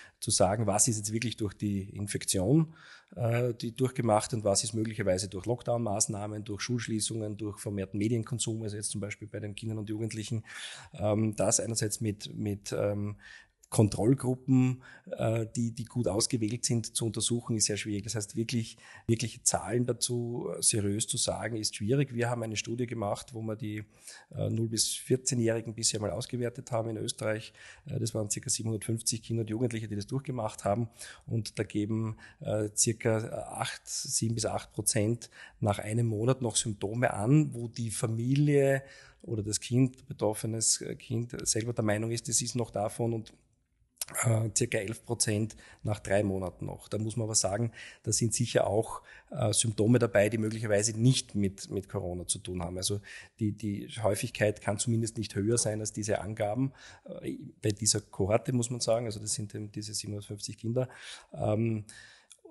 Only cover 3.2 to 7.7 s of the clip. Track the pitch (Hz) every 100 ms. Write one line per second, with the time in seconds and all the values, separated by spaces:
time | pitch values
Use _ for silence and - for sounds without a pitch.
3.2 | 113 120 123 113 120 110 127 123 117 107
4.2 | - 113 104 98 107 110 110 107 98 92
5.2 | 98 92 95 123 - 120 113 101 - 104
6.2 | 107 107 104 98 - 120 110 110 - 113
7.2 | 107 104 107 101 113